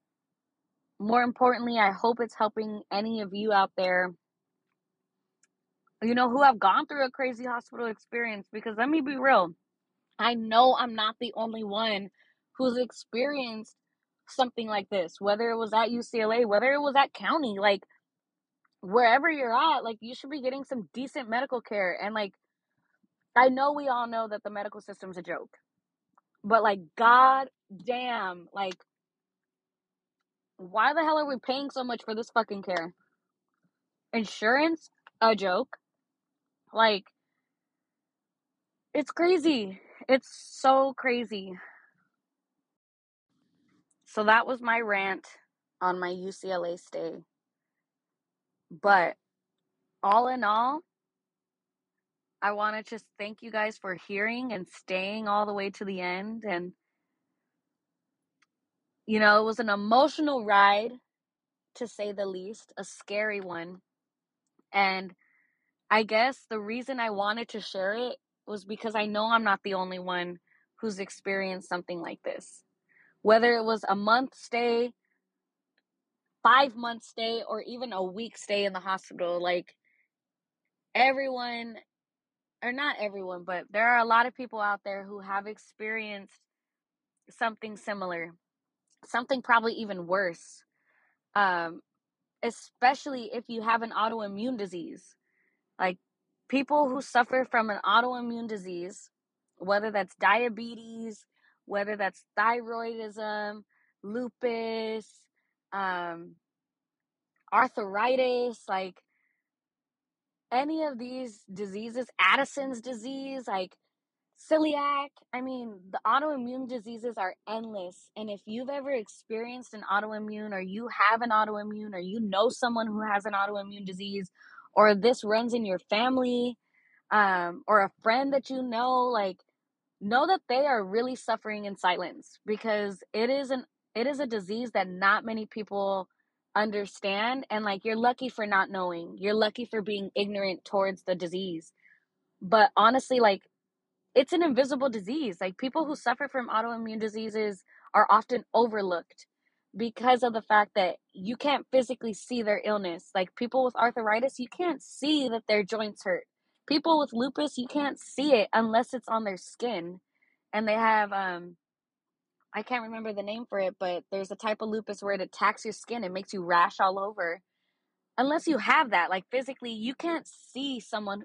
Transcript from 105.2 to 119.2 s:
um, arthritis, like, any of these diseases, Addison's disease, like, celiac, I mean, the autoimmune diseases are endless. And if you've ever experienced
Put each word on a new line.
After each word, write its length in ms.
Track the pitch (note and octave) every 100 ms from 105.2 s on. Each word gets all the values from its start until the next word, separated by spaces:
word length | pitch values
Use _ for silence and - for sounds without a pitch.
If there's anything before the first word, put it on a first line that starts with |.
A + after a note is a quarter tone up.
| _ _ _ _ -
um, 640 | G3 F#3+ F3+ F3 E3+ E3+ E3+ _ _ _ _ _ _ _ _ _ _ -
arthritis, 1080 | G#3+ B3+ A#3+ G3 G3+ A#3+ C4 B3+ B3 B3 A3 -
like, 340 | F#3+ F#3+ - _ _ _ _ _ _ _ _ _ _ _ _ _ _ -
any 320 | B3 D4 D#4+
of 140 | D4+ A#3
these 460 | B3 B3+ B3 G3+ -
diseases, 540 | G3 G3+ G3 A3+ A#3+ A#3 -
Addison's 640 | F#3 A#3+ C#4 C#4+ C4+ A#3
disease, 640 | B3 A3+ B3+ C4+ C4+ C4+ A#3
like, 300 | F#3+ F#3 _ _ _ _ _ _ _ -
celiac, 580 | D#4 D#4 C#4+ C#4+ C#4 C#4+ _ _
I 100 | B3+
mean, 380 | C4 B3+ A#3 F#3+ F#3
the 80 | - A3
autoimmune 600 | C4 D#4 C#4 A#3+ C4 A#3+
diseases 500 | B3 G#3+ A3+ A#3+ A3
are 180 | F#3 - -
endless. 640 | A3+ A3+ G#3 F3+ - _ G#3+
And 140 | G#3+
if 120 | G3 G#3+
you've 240 | A#3 C4
ever 220 | C#4 C4+
experienced 800 | B3+ G3+ -